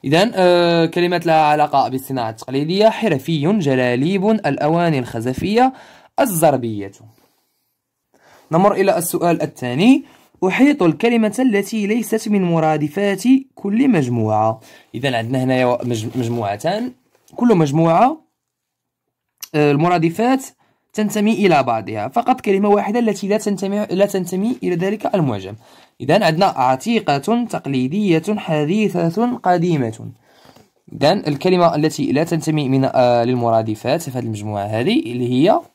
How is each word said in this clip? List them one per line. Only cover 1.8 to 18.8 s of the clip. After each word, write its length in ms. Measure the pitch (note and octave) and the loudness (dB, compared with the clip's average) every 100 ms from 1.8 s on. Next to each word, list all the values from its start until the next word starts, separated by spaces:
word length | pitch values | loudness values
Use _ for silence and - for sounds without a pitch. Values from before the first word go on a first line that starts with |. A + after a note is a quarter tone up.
| A#2+ | 0
بالصناعة 420 | C3 - C3 A2+ | -4 -6 -6 -6
التقليدية: 580 | A2 - C3+ D#3 F#3+ A3 | -8 -6 -4 -2 2 2
حرفي، 720 | G#3+ A3 C#3 D3+ E3 D3 G#3+ | 2 -2 -2 -2 -2 0 0
جلاليب، 680 | C#3+ C3 B2+ B2 D3+ G3 G3 | 0 2 0 0 0 0 0
الأواني 720 | A3 C#3+ C#3 D3 E3+ E3+ C#3+ | 0 -2 -2 0 0 0 0
الخزفية، 760 | A#2 A#2 A#2 B2+ F3 A3 C4 C4 - - _ - | -4 -6 -6 -4 0 2 2 0 -20 -20 _ -2
الزربية. 720 | B3+ E3+ D#3+ C3+ A#2 G#2 G2 - A2 _ _ _ _ _ _ _ _ _ _ _ _ - _ | -2 2 2 2 -4 -8 -10 -16 -20 _ _ _ _ _ _ _ _ _ _ _ _ -20 _
نمر 200 | D#3+ G3+ | 2 4
إلى 260 | F#3 G3 F3 | 4 2 2
السؤال 440 | E3+ F3 E3+ E3 | -2 -2 0 0
الثاني: 640 | D#3+ - B2 B2+ A3 C#4 - _ _ _ F#3 | -4 -6 -6 2 4 4 0 _ _ _ -4
أحيط 360 | F3+ C#4 C#4+ | 2 2 4
الكلمة 520 | F3 D3+ A#3 A#3+ G#3+ G#3 | 0 2 0 2 0 0
التي 480 | C4 G3+ G3 A3 G3+ | 0 0 -2 -4 -2
ليست 420 | A#3 A3 A3 G#3+ | -2 -2 -4 0
من 140 | G3+ | 0
مرادفات 800 | F3+ E3 D#3+ D#3 D3+ G3 G3+ G3 A#3+ C4+ C4+ | 2 2 2 0 -2 -2 -2 0 2 2 0
كل 360 | - G3+ G#3+ C#4 | -10 -4 0 2
مجموعة. 720 | F#3 B2 A#2+ G#2+ G#2+ A2 A2+ - - _ | 2 0 -2 0 2 0 -2 -12 -20 _
إذن 200 | A#2+ C3+ | -6 -4
عندنا 300 | A#2+ A2+ C3 | -4 -2 -2
هنايا 340 | B2+ B2+ B2 B2 | 0 2 2 0
مج-، 340 | A#2+ A#2 G#2+ B2+ | -2 -4 -4 -4
مجموعتان، 720 | A#2 A#2+ G2+ G#2 D#3 G#3 B3 - _ _ _ - | -4 -4 -4 -4 -4 -4 -6 -12 _ _ _ -2
كل 200 | A#3+ F#3+ | 2 4
مجموعة، 640 | D3+ D3 E3 E3+ B3 D#4+ _ _ _ _ _ _ | 2 2 2 4 2 0 _ _ _ _ _ _